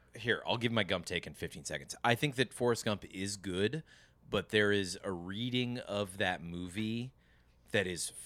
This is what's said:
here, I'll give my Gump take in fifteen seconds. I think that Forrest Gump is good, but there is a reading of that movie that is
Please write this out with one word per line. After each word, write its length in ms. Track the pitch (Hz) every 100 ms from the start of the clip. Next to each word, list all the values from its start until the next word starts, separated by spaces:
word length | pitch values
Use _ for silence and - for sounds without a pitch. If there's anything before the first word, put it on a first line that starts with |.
| -
here, 300 | 117 117 104 80
I'll 120 | 113
give 140 | 117
my 120 | 113
Gump 220 | 90 92 -
take 200 | 90 80
in 80 |
fifteen 300 | 73 87 87
seconds. 320 | - 76 67 -
I 100 | 120 120
think 200 | 151 127
that 180 | 123
Forrest 300 | - 120 113 110
Gump 200 | 101 -
is 280 | 95 98 101
good, 440 | 92 90 104 160 - - - _ -
but 200 | 104 90
there 220 | 107 104
is 280 | 101 92 90
a 80 | 98
reading 680 | 90 87 101 123 123 120 120
of 380 | - 101 98 98
that 260 | 95 85
movie 680 | 85 87 90 95 110 117 127 - _ _ _ _ -
that 160 | 107 92
is 240 | 85 - -